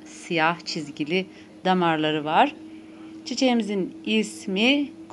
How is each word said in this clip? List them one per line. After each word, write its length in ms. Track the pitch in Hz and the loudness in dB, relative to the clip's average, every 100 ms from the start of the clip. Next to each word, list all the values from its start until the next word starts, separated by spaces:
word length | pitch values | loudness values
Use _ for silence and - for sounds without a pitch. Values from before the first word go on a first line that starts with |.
siyah 560 | - - - 165 160 170 | -18 -16 -4 2 2 0
çizgili 640 | - 175 143 - 151 185 190 - - - | -4 -8 -8 -6 -2 -2 -2 -10 -20 -4
damarları 600 | 185 185 170 156 156 156 | 2 4 4 2 2 0
var. 300 | 147 170 277 - - - - - - - | 2 4 4 2 -14 -18 -18 -18 -18 -14
Çiçeğimizin 800 | - 240 262 240 202 202 151 - - | -8 0 2 2 2 -2 -4 -6 0
ismi 840 | 220 214 - - 190 233 285 285 - - | 2 0 -4 -4 2 4 4 0 -6 0